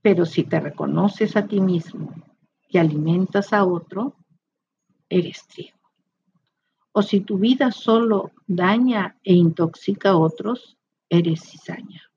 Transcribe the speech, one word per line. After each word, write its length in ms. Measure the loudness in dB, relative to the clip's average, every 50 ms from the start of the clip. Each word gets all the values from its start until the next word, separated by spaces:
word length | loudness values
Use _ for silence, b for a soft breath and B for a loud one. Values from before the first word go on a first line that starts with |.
Pero 240 | _ 2 2 2 0
si 180 | 0 0 -4 -2
te 160 | -2 -4 -4
reconoces 760 | -4 -6 -8 -8 -6 -4 -2 0 0 0 0 -2 -4 -2 -2
a 100 | -4 -4
ti 160 | -2 -2 0
mismo 520 | 0 0 0 -2 -4 -8 -14 -14 -14 -14 -14 -20 -20 _ _ _ _ _ _ _ _
y 100 | _ 2
alimentas 760 | 2 2 2 0 0 0 0 0 0 0 0 -2 -4 -2 0 0
a 100 | 2 2
otro, 520 | 2 0 -4 -6 _ -8 -8 -8 -8 -10 _ _ _ _ _ _ _ _ _ _ _ _ _ _ _ _ _ _ _
eres 360 | -2 -2 -2 -2 -10 -16 _
trigo. 300 | _ _ -20 -20 -20 _ _ _ _ _ _ _ _ _ _ _ _ _ _ _ _ _ _ _ _ _ _ _ _
O 100 | _ 0
si 180 | 0 2 0 -2
tu 160 | -2 -2 -4
vida 340 | 0 2 0 2 2 0 -2
solo 600 | -2 -4 0 2 2 2 4 2 0 0 -2 -6 _ _ _
daña 680 | -6 -2 0 2 2 2 2 2 2 0 0 -4 -6 _ _ _
e 100 | 4 6
intoxica 800 | 6 6 4 2 0 -2 -4 -4 -6 -6 -6 -6 0 2 2
a 60 | 4
otros, 600 | 4 4 2 0 -4 -6 -6 -6 -8 -10 _ _ _ _ _ _ _ _ _
eres 320 | 2 2 2 2 -2 -4
cizaña. 600 | -6 -20 -20 -20 _ -16 -16 -16 -18 -20 -20 -20 _ _ _